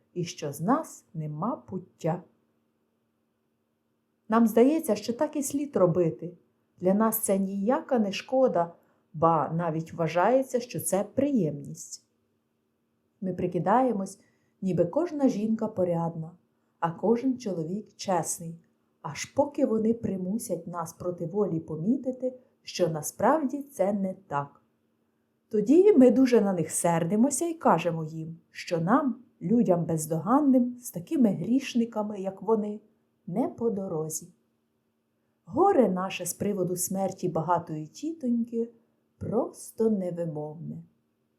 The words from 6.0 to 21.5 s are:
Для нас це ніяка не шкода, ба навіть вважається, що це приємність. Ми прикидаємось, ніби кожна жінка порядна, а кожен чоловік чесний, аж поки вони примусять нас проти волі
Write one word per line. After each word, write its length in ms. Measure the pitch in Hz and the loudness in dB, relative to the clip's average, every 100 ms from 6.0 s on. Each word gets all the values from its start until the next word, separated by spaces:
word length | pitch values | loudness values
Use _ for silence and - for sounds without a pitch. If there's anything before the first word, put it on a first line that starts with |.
| 160 - 165 - _ _ _ - | 0 -2 -12 -16 _ _ _ -2
Для 140 | 180 | 2
нас 240 | 208 220 214 | 2 2 0
це 200 | - 196 | 0 0
ніяка 600 | 190 202 202 285 - 247 | -2 -2 0 -2 0 0
не 140 | 196 | 0
шкода, 600 | - - 262 247 180 170 - _ _ _ 151 | -4 -2 2 2 2 -2 -6 _ _ _ 0
ба 340 | 165 160 139 | 2 4 0
навіть 380 | 165 170 160 165 | -2 -2 -4 -6
вважається, 680 | 165 160 170 196 269 262 240 | -4 -2 2 4 4 2 -4
що 200 | - 165 | -6 -8
це 240 | - 185 202 | -2 -2 -2
приємність. 920 | 262 285 254 151 143 143 160 - - _ _ _ _ _ _ _ _ _ _ _ _ | -2 0 0 0 -4 -10 -14 -16 -20 _ _ _ _ _ _ _ _ _ _ _ _
Ми 140 | 185 | -6
прикидаємось, 840 | 180 175 175 170 240 254 202 190 - _ _ _ _ | -4 -2 0 2 4 2 0 -6 -12 _ _ _ _
ніби 220 | 190 170 | 0 2
кожна 440 | 170 285 349 294 262 | 2 0 -2 0 0
жінка 400 | 196 220 220 214 | 2 -2 -2 -2
порядна, 600 | - 180 165 165 165 160 - _ _ _ _ | -2 0 0 -2 -6 -10 -16 _ _ _ _
а 100 | 165 | -6
кожен 480 | - 196 240 269 240 | 0 2 2 0 -2
чоловік 580 | 202 175 156 208 - - | -4 -4 -4 -6 -8 -8
чесний, 580 | - 175 160 - 165 165 _ _ _ _ | -2 0 -2 -6 -10 -14 _ _ _ _
аж 220 | 156 - | -12 -10
поки 420 | - - 285 - 233 | -4 -2 -2 0 0
вони 280 | 220 220 | 2 0
примусять 720 | 226 196 190 185 226 - 170 - | 0 -4 -4 -4 -4 -4 -8 -6
нас 260 | 175 165 | -10 -10
проти 340 | - 180 170 160 | -8 -8 -6 -4
волі 340 | 202 185 | -2 -2